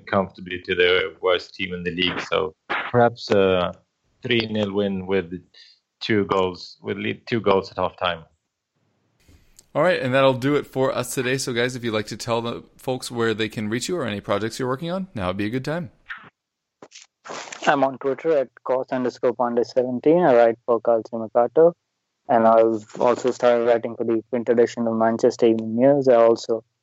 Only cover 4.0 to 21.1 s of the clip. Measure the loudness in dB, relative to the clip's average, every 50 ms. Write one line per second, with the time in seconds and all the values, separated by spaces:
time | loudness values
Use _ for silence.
4 | _ _ _ _ -4 -2 -2 -2 -2 -2 -2 -2 -2 -2 -2 -2 -2 -2 -4 -6
5 | -4 -2 -2 -2 -2 -4 -10 -14 -16 _ _ -20 -20 _ _ _ _ _ _ _
6 | -4 -2 0 0 0 2 0 0 0 0 -4 -8 -14 -20 -20 _ -10 -10 -8 -6
7 | -6 -8 -8 -10 _ -6 -6 -2 0 2 2 2 0 -2 -6 -6 -6 -6 -4 -4
8 | -4 -4 -4 -6 -10 -18 _ _ _ _ _ _ _ _ _ _ _ _ _ _
9 | _ _ _ _ _ _ -20 _ _ _ _ -20 _ _ -4 -2 0 0 0 -2
10 | -2 -2 2 2 4 4 2 2 0 -2 0 -2 -2 -4 -4 -2 -2 -2 -2 -4
11 | -6 -6 -6 -4 -2 -2 -2 -2 -4 -4 -2 -2 -2 -2 -4 -6 -6 -4 -4 -4
12 | -4 -6 -10 -10 -6 -4 -4 -2 -4 -4 -8 -10 -12 _ _ -12 -8 -6 -6 -6
13 | -8 -8 -4 -2 0 0 0 -2 -4 -4 -4 -6 -6 -4 -4 -4 -4 -4 -4 -4
14 | -4 -4 -6 -6 -4 -2 -2 -2 -2 -4 -6 -6 -4 -4 -4 -6 -6 -6 -6 -6
15 | -8 -8 -8 -6 -4 -4 -4 -4 -4 -4 -4 -6 -6 -6 -6 -6 -8 -10 -14 _
16 | _ -20 -20 -20 -20 -20 _ _ _ _ _ _ _ _ _ _ -20 -20 -20 -20
17 | -20 _ _ _ _ -16 -14 -14 -14 -16 -14 -4 0 0 2 2 0 0 -2 -4
18 | -4 -4 -4 -2 0 0 2 2 0 -2 _ -10 -6 -4 -2 -2 -2 -4 -4 -4
19 | -4 -4 -4 -2 -2 -2 0 0 -2 0 0 -2 -2 0 0 -2 -2 0 -2 0
20 | 4 4 4 6 6 6 6 6 6 4 4 0 _ -2 -2 0 2 2 0 0
21 | 0 -4